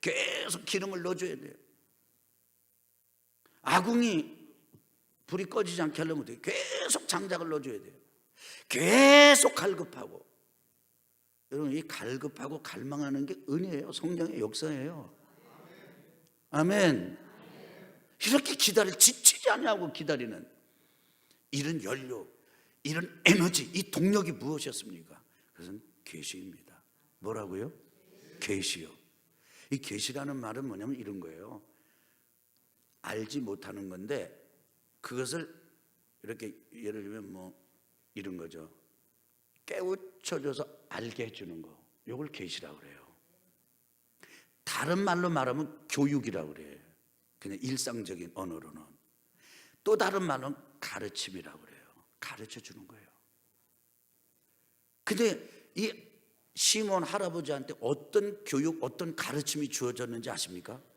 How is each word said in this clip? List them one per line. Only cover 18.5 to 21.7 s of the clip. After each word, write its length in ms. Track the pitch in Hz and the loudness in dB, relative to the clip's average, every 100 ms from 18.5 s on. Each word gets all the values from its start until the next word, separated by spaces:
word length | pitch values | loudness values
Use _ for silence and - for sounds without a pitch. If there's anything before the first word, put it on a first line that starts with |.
| - | 2
기다릴, 420 | - 202 196 185 | 4 6 4 6
지치지 520 | - 254 - - - | 6 8 6 6 4
아니하고 420 | 427 294 208 170 | 4 4 2 0
기다리는 560 | - 151 143 120 95 - - _ _ _ _ _ _ _ _ _ | -4 -2 0 -2 -8 -14 -20 _ _ _ _ _ _ _ _ _
이런 320 | 135 143 | -2 -2